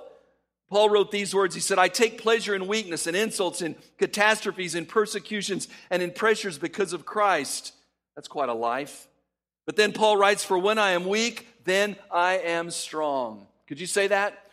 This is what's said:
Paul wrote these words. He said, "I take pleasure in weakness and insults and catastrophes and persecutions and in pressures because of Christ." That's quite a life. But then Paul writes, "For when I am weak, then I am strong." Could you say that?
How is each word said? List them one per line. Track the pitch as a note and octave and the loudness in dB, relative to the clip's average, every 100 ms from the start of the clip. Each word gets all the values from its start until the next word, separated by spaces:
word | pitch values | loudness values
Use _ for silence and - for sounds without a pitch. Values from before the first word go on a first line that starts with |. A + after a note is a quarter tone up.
| - - _ _ _ _ _ | -18 -20 _ _ _ _ _
Paul | G3 G#3+ | 4 6
wrote | G#3 F#3+ | 4 2
these | G#3 G3 F#3+ | -2 -2 0
words. | F#3+ E3+ | 0 -2
He | |
said, | - F#3+ | 0 4
"I | F#3 | 4
take | F3+ A#3 A3+ | 4 0 2
pleasure | A3 A3+ G3+ G3 | 0 2 0 -4
in | F#3 | -2
weakness | G#3+ G3 D#3+ E3+ | -2 -2 -4 -2
and | F3 | -2
insults | A3 A3 F3+ E3+ | -2 -2 -4 -2
and | E3+ D3 - _ | -6 -8 -16 _
catastrophes | G3 G#3+ G#3 G#3+ G#3+ F#3 F3 E3+ | -2 2 2 2 -2 -6 -6 -6
and | E3 | -2
persecutions | A3+ G#3 G#3 - G#3+ G3 F3 - - - | -2 -2 -4 -8 -6 -4 -6 -8 -14 -6
and | F3+ | -4
in | F3+ | -4
pressures | F3 A3 G#3+ G3+ D3 | 0 2 2 -2 -6
because | E3 - F#3+ | -8 -4 -4
of | E3+ - | -4 -6
Christ." | G#3+ G#3 E3+ C3+ - - - _ _ _ - | 0 2 2 -2 -8 -10 -18 _ _ _ -20
That's | - | -12
quite | D#3 C3 | -4 -2
a | |
life. | A#2 A#2 B2+ D3 - - _ _ _ _ _ - | 0 -2 -2 -6 -14 -20 _ _ _ _ _ -4
But | D#3+ | 0
then | G#3 | 0
Paul | G3+ G#3+ G#3 | 4 4 6
writes, | G3+ G#3 - | 4 4 0
"For | F#3 | 0
when | F#3+ G#3+ | 2 2
I | G3+ | 2
am | F3+ F3+ | 2 0
weak, | G#3 A#3 A#3 - _ - | 0 -2 -4 -14 _ -2
then | F#3+ G#3 G3 - | 0 0 -4 -4
I | F3 F3+ F#3+ | 0 2 0
am | E3+ E3+ E3+ | -2 -4 -4
strong." | E3 - D#3 D3+ C#3 A#2+ G#2+ F#2+ _ _ | -8 -8 -4 -2 -2 -4 -8 -18 _ _
Could | C#3+ | -12
you | F3 | -4
say | G#3 G3 | 0 2
that? | G3+ G3+ - - | 2 0 -6 -18